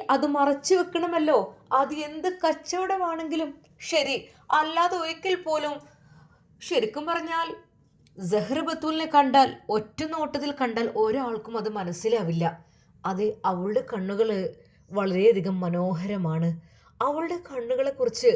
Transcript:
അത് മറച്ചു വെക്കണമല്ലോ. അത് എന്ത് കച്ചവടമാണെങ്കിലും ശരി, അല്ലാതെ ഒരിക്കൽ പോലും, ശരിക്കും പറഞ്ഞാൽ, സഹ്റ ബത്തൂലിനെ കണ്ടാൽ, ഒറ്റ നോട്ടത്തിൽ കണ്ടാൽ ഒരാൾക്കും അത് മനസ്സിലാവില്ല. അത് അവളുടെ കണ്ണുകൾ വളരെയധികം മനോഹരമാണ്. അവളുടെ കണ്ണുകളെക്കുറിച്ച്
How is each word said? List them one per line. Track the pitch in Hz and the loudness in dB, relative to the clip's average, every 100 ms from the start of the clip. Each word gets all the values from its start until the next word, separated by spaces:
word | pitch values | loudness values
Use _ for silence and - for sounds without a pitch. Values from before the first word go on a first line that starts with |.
| - | 2
അത് | 269 294 | 2 2
മറച്ചു | 285 285 277 - 370 | 2 2 2 2 2
വെക്കണമല്ലോ. | 349 339 339 339 302 254 185 - - | 2 -2 0 0 4 4 2 -8 0
അത് | 262 277 302 | 2 2 -2
എന്ത് | 294 311 359 359 | -8 -4 -4 0
കച്ചവടമാണെങ്കിലും | 330 302 - 349 370 381 349 330 320 311 302 - _ - | 0 0 -4 -4 -2 -2 -2 -4 -4 -4 -4 -8 _ -16
ശരി, | - 320 269 262 - - - | -2 0 0 -4 -6 -14 0
അല്ലാതെ | 302 311 330 349 359 | 0 2 2 2 0
ഒരിക്കൽ | 320 330 381 359 | -4 -6 -2 -2
പോലും, | 320 302 294 294 - _ - - - _ _ - | 0 -2 -2 -8 -14 _ -20 -20 -20 _ _ -14
ശരിക്കും | - 311 220 294 311 | -2 0 0 -4 -4
പറഞ്ഞാൽ, | 339 320 330 330 - - _ _ _ _ - | -4 -2 -4 -4 -8 -18 _ _ _ _ -10
സഹ്റ | 180 208 185 285 | -2 0 0 -2
ബത്തൂലിനെ | 330 320 311 311 320 | -2 -4 -2 -2 2
കണ്ടാൽ, | 294 269 269 262 - - | 4 6 6 4 2 -2
ഒറ്റ | 214 214 - | -2 -2 -8
നോട്ടത്തിൽ | 311 320 302 285 285 | -6 -4 -4 -2 -4
കണ്ടാൽ | 285 254 226 233 208 | -2 -2 0 -2 2
ഒരാൾക്കും | 220 254 247 220 220 226 | 2 2 -2 -6 -6 -6
അത് | 208 | -4
മനസ്സിലാവില്ല. | 214 175 165 220 226 170 165 165 - - _ _ _ | -4 -6 -2 0 2 2 0 0 -4 -20 _ _ _
അത് | 190 185 214 214 190 | -4 0 -2 0 -2
അവളുടെ | 180 190 226 | -2 0 -2
കണ്ണുകൾ | 262 208 185 202 220 202 175 - - _ - | -2 -6 -4 0 0 0 -4 -8 -20 _ -6
വളരെയധികം | 196 190 185 214 196 185 185 | -2 0 4 6 4 0 -2
മനോഹരമാണ്. | 175 175 185 165 196 202 165 160 165 165 - _ _ - | -2 0 0 -2 -4 -2 -2 0 0 -2 -10 _ _ -4
അവളുടെ | 262 294 330 349 | -2 0 -2 -6
കണ്ണുകളെക്കുറിച്ച് | - 262 233 254 269 269 247 - 247 | -8 -8 -2 0 0 0 -2 4 4